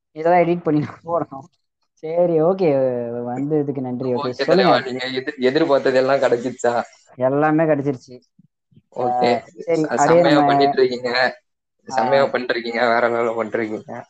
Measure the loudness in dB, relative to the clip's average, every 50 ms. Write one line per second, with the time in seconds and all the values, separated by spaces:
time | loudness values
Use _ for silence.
0 | _ _ -10 -4 0 2 4 4 4 2 0 -2 -2 0 0 0 -2 -4 -8 -14
1 | -10 -6 -4 -4 -4 -6 -12 -18 -18 -20 _ _ _ _ _ _ _ _ _ _
2 | -10 -4 0 0 2 2 2 2 2 2 2 2 2 2 2 2 2 0 -2 -2
3 | -6 -6 -8 -8 -8 -6 -6 -6 -4 -2 -2 -2 -2 -2 -4 -6 -6 -6 -6 -4
4 | -4 -2 -2 -2 -4 -4 -4 -4 -2 0 2 4 4 4 2 2 0 -4 -6 -6
5 | -6 -6 -6 -6 -6 -8 -4 -2 0 2 2 2 2 2 2 2 2 2 2 2
6 | 2 2 2 2 2 2 0 0 -2 -4 -6 -4 -2 -2 0 -2 -4 -6 _ _
7 | _ _ -6 -2 -2 0 0 2 2 2 2 2 2 2 0 0 -2 -4 -6 -6
8 | -8 -20 -20 -20 _ _ _ _ _ _ _ _ _ _ _ _ _ _ -8 -4
9 | -4 -2 0 0 2 0 0 0 -4 -10 -18 -10 -6 -2 -2 -2 -2 0 0 2
10 | 2 4 4 4 4 4 4 4 4 4 4 2 2 2 2 2 2 2 0 -4
11 | -6 -4 -2 0 0 -2 -2 -6 _ _ _ _ _ _ _ _ _ -6 -2 -2
12 | 0 2 4 2 2 2 0 -2 -4 -4 -4 -4 -6 -4 -2 0 0 2 2 2
13 | 2 0 0 0 -2 -2 -2 -4 -4 -4 -4 -4 -4 -4 -6 -8 -10 -12 -16 -16
14 | -16